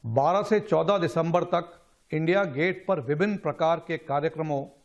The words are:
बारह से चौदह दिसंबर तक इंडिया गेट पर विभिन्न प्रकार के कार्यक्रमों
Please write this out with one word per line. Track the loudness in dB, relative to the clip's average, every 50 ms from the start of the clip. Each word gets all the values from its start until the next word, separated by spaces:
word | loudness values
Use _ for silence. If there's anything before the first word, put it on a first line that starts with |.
| -6 0 0
बारह | 2 2 4 2 2
से | 2 2 0 0
चौदह | 2 2 0 2 2 2 2 2
दिसंबर | 0 0 0 0 0 2 2 0 0
तक | 2 -2 -2 -2 -4 -18 -20 _ _ _ _ _ _
इंडिया | -4 -2 0 2 2 2 2
गेट | 0 -2 0 0 0 0 -4 -2 -2
पर | -2 -2
विभिन्न | 0 -2 0 0 0 0 -2
प्रकार | -2 -4 -4 -2 0 2 2 2 0
के | -2 -6 -8 -8
कार्यक्रमों | -4 -2 -2 0 0 -2 -4 -4 -4 -4 -4 -4 -4 -8 -16 _ _